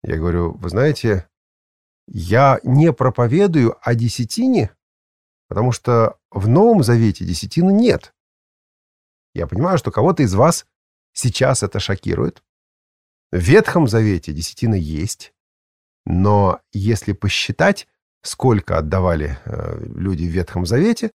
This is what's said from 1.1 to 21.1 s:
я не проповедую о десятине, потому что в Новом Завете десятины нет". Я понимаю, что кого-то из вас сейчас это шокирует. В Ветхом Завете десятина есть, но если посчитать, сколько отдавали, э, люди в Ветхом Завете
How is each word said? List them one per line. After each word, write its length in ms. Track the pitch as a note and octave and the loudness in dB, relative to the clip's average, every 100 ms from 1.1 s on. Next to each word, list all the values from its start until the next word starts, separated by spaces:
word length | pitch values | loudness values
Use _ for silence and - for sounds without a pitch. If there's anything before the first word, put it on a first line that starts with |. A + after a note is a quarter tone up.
| F#2+ - _ _ _ _ _ _ _ _ | -2 -4 _ _ _ _ _ _ _ _
я 540 | - E2+ A2 C#3 C3 | -12 -2 4 4 2
не 300 | - C3 E3 | 2 4 4
проповедую 840 | - C3 - A#2+ D3 G3+ D#3+ A#2 - | 2 -2 0 0 2 2 4 2 0
о 120 | - | -2
десятине, 760 | A#2+ A#2 - A#2 - B3+ A#3 G#2+ _ _ _ _ _ _ _ _ | 0 -2 -4 -8 -2 0 0 -2 _ _ _ _ _ _ _ _
потому 240 | F#2 B2 | -2 -2
что 460 | A#2 - A#2 A2 - _ | -2 0 2 2 -2 _
в 160 | - G2 | -4 2
Новом 340 | C3+ A3+ A3 | 4 4 4
Завете 420 | A2+ A#2+ A2+ - | 4 4 2 0
десятины 460 | F2 F2 - - F3+ | -6 -8 -6 0 2
нет". 440 | G3+ A#3+ - - _ _ _ _ _ _ _ _ _ _ _ _ | 2 2 0 -4 _ _ _ _ _ _ _ _ _ _ _ _
Я 120 | - E2 | -8 -6
понимаю, 320 | F#2 E3 F#3 | -2 0 0
что 120 | - | -2
кого-то 320 | - C#3 D3+ | 0 0 2
из 120 | B2 | 2
вас 320 | F#2+ D3 - - _ _ _ _ | 4 4 2 -6 _ _ _ _
сейчас 500 | - B2 - C3 C3+ | -6 -4 0 0 0
это 180 | G2+ G#2 | -2 -6
шокирует. 640 | - G2 - F2 - - _ _ _ _ _ _ _ _ _ | -4 -6 -4 -4 -4 -6 _ _ _ _ _ _ _ _ _
В 60 | F2+ | -2
Ветхом 500 | F2 F3+ - F3+ C#3 | 4 4 4 0 2
Завете 440 | A2 G#2+ F2+ - | 2 0 -2 -4
десятина 420 | D2 D#2+ - A#2 | -10 -10 -4 -2
есть, 600 | G2+ D2+ D#2 G2 - - _ _ _ _ _ _ _ - | -2 -2 -6 -6 -10 -16 _ _ _ _ _ _ _ -4
но 540 | E2+ G2 G#2 G2 - _ | 0 4 4 2 0 _
если 400 | G2+ G2 A2 - | -4 -2 -2 -2
посчитать, 720 | G2 G2+ - - - E3+ G3+ - _ _ _ | -4 -2 -4 -6 0 0 0 -6 _ _ _
сколько 560 | - - C3 A2 - E2 | -16 -2 0 0 0 -4
отдавали, 600 | D2+ F#2 F#2 D#2+ D2 C#2+ | -2 0 0 0 -4 -8
э, 400 | - - - D#2 | -10 -10 -10 -10
люди 400 | - - F#2+ F2 | -12 -8 -6 -4
в 60 | E2+ | -4
Ветхом 360 | E2+ F2 F2 F2 | -4 -4 -6 -2
Завете 440 | A#2+ G3+ A3+ A3 | 0 0 -2 -6